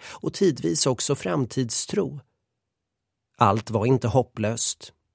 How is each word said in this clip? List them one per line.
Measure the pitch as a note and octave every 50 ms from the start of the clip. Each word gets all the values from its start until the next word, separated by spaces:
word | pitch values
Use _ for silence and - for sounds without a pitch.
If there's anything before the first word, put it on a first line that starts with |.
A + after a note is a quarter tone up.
| -
och | - - - - - -
tidvis | - G3 F3+ C3+ - - E3 E3+ D3+ -
också | C#3 B2+ - - - C#3+
framtidstro. | - - F#3 F3 D3+ B2+ A2 - C3+ C3 A2+ - - - - - G#3 F#3 C3+ C#3+ C#3+ - _ _ _ _ _ _ _ _ _ _ _ _ _ _ _ _ _ _ _ _ _ _ -
Allt | A#2+ G2+ G2+ A2+ - -
var | A2 G#2+ G#2
inte | B2 C3+ A#2+ - A2+
hopplöst, | G2 C3+ A#2+ - _ - G#2+ G#2 A#2 G#2+ - - - - - - - _ _ _